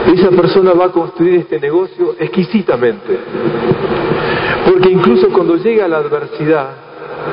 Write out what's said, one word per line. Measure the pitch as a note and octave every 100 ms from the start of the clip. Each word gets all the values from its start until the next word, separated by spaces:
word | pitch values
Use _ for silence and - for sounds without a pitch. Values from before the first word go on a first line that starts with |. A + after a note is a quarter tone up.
| - F3
Esa | F#3+
persona | F3+ E3 G3 F#3
va | F3 F3+
a |
construir | F3 E3 - F3 F3+
este | - D#3
negocio | C#3+ E3+ F#3 - E3+ -
exquisitamente. | D#3+ G3+ E3+ A3 - B2+ A#2+ G#2 - F#2+ - B2 A#2 - - - G4 F4 E4+ - - E3 - - -
Porque | F#3 F#3
incluso | F3+ - A3 G3
cuando | F#3 E3+ E3+
llega | A3 A3 F#3
la | D#3+
adversidad, | D3 D3 D3 - D3+ D#3 C3+ C3+ - - - - -